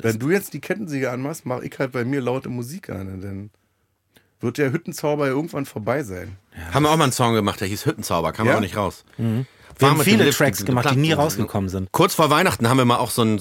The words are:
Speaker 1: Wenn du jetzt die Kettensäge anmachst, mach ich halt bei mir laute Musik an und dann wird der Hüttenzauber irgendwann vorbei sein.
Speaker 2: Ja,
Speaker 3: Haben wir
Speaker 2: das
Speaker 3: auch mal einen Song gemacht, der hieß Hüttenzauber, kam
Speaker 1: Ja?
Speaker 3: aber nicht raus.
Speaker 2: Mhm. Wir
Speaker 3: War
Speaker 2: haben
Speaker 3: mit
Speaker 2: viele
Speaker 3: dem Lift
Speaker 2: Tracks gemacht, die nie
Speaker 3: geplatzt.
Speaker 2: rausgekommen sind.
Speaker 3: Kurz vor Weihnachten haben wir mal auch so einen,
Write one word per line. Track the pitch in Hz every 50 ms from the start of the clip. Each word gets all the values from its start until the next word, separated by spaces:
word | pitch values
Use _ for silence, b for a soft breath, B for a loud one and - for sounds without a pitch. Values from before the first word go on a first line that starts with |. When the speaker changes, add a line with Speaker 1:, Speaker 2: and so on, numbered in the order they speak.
| -
Speaker 1:
Wenn | 113 107 107
du | 123 147
jetzt | 185 202 190 - -
die | 143
Kettensäge | - - 185 208 220 160 147 135 131 123
anmachst, | 127 120 131 143 160 - -
mach | 131 127 123
ich | - 139 - -
halt | 143 127 127
bei | 127 117
mir | 120 139 143
laute | 123 120 127 135 - -
Musik | 123 123 120 120 156 196 - -
an | - 98 95 95
und | 95 92
dann | 92 101 98 95 101 104 _ _ _ _ _ _ _ _ _ _ _ _ b b b b b b
wird | - 120 120 -
der | - 135
Hüttenzauber | 123 - - - 151 - - 147 151 147 143
irgendwann | 135 131 143 160 - - 147 139
vorbei | - - 123 104 120 123 147 143
sein. | 101 92 90 87 95 98 - _ _ -
Speaker 2:
Ja, | - 80 80 -
Speaker 3:
Haben | 135 147
wir | 147
Speaker 2:
das | 156
Speaker 3:
auch |
mal | 160 156
einen | 131 -
Song | - 123 117 113
gemacht, | 110 101 101 92 -
der | 107
hieß | 95 101 98 -
Hüttenzauber, | 143 - - 101 - 98 85 82 80 78
kam | - 110
Speaker 1:
Ja? | 120 147
Speaker 3:
aber | 110
nicht | 107 - -
raus. | 107 101 87 - - - _ _
Speaker 2:
Mhm. | - 117 113 110 120 131 B B B B B B
Wir | - 135
Speaker 3:
War | 139
Speaker 2:
haben | 151 156
Speaker 3:
mit | 143
Speaker 2:
viele | - 214 220
Speaker 3:
dem | 170
Lift | 147 135 -
Speaker 2:
Tracks | 156 135 98 - -
gemacht, | - 127 123 117 147
die | 131
nie | 135 151
Speaker 3:
geplatzt. | 160 160 147 143 156 -
Speaker 2:
rausgekommen | - 107 - - 104 98 92
sind. | 90 95 95 - -
Speaker 3:
Kurz | - 170 196 -
vor | - 160 143
Weihnachten | 147 156 185 180 - - 123
haben | 113 131
wir | 135 127
mal | 120 120
auch | 101 123 113
so | - -
einen, | 117 110 107 98